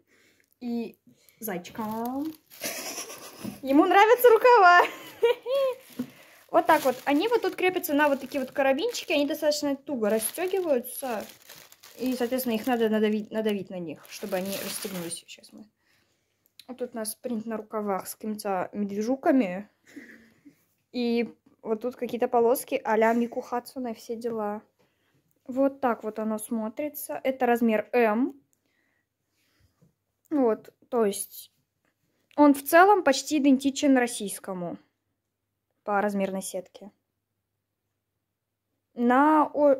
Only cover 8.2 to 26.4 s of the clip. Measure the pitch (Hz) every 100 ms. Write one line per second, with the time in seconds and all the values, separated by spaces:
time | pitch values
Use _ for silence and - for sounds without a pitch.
8.2 | 254 285 254 - 269 269 466 - - 302
9.2 | 285 311 302 294 285 277 - 254 208 220
10.2 | - - 370 381 349 254 - - 269 214
11.2 | - - - - - _ - - 254 254
12.2 | 240 254 254 220 262 240 220 214 214 214
13.2 | 208 214 214 202 185 185 165 - - -
14.2 | 208 185 196 196 196 - 202 185 170 -
15.2 | - - - 220 214 _ _ _ _ _
16.2 | _ _ _ - - 254 247 240 214 -
17.2 | 247 220 220 214 214 220 208 185 - -
18.2 | 220 214 202 190 - 208 202 202 220 262
19.2 | 349 269 196 185 208 _ _ - - -
20.2 | _ _ - _ _ _ _ 254 240 233
21.2 | 226 - _ _ - 220 247 - 226 240
22.2 | 247 247 233 277 - 269 - 220 226 233
23.2 | 233 254 - 240 240 269 247 226 - 233
24.2 | 233 226 208 208 - _ _ _ _ _
25.2 | _ _ - 254 277 277 254 220 214 214
26.2 | 220 214